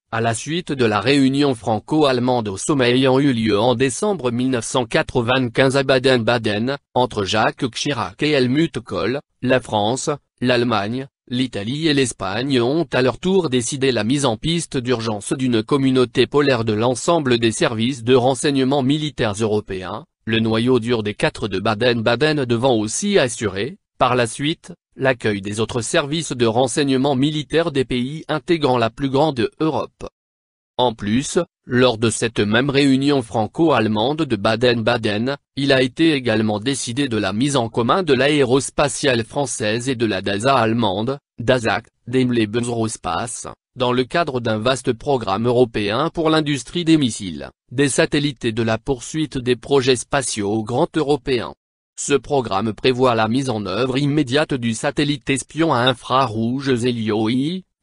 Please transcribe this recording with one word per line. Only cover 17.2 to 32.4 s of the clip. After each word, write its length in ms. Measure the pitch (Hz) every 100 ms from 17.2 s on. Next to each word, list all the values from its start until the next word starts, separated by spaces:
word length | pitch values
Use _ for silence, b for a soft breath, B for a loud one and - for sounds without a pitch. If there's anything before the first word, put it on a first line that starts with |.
| 131 120
des 140 | 117
services 520 | 107 156 110 117 135
de 100 | 117
renseignement 680 | 131 123 131 156 135 131 143
militaires 500 | 131 151 151 - 113 98
européens, 640 | 110 107 104 92 90 107 165 _ -
le 120 | 110
noyau 400 | 113 113 123 127
dur 240 | 113 117
des 120 | 104
quatre 340 | - 156 - 110
de 100 | 95
Baden-Baden 840 | 107 104 123 120 110 120 151 151
devant 320 | 120 117 135 113
aussi 420 | 107 - 202 190
assurer, 600 | 131 - 104 95 120 196 _ -
par 160 | 127
la 120 | 123 117
suite, 460 | - 143 170 - 175 _ -
l'accueil 440 | 131 123 110 101
des 180 | 101 104
autres 220 | 107 123
services 520 | 110 170 143 165 -
de 140 | 131 113
renseignement 720 | 117 135 160 139 131 139 131
militaire 560 | 147 151 - 151 170
des 120 | 135
pays 400 | 123 127 127 156 -
intégrant 500 | 151 - 170 143 123
la 120 | 113
plus 200 | 127 139
grande 400 | 131 160 139 - -
Europe. 500 | 156 123 78 - - _ _ _ _ _ _ -
En 180 | 123
plus, 440 | 113 104 120 143 180 175 _ -
lors 320 | 123 127 113
de 120 | 113
cette 280 | - 117
même 320 | 117